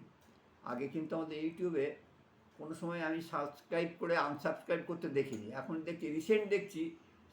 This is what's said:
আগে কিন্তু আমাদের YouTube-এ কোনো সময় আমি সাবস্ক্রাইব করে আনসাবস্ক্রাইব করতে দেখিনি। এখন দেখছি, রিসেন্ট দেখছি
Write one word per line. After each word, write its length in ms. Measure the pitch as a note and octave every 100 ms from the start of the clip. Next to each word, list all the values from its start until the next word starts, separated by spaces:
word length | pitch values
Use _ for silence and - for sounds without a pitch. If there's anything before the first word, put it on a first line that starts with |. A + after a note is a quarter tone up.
| - - - - - -
আগে 220 | - B2 C#3
কিন্তু 240 | D#3+ D#3 D#3+
আমাদের 220 | D#3 D3+ D#3+
YouTube-এ 420 | E3+ F3+ D3+ C#3+ - - - - - - -
কোনো 160 | D3+ D#3+
সময় 260 | E3+ E3+
আমি 180 | D#3+ E3
সাবস্ক্রাইব 680 | E3 D3+ D3 - - E3+ E3+ -
করে 140 | E3+ E3
আনসাবস্ক্রাইব 640 | D3 C#3+ D#3+ - - E3+ E3
করতে 200 | E3+ C#3
দেখিনি। 380 | C#3 C3 A2 G#2+ C3
এখন 160 | C3 D#3+ D#3+
দেখছি, 180 | E3+ D#3 D#3
রিসেন্ট 280 | F#3 G#3+ G3+
দেখছি 320 | G3 - D#3+ E3 - - - -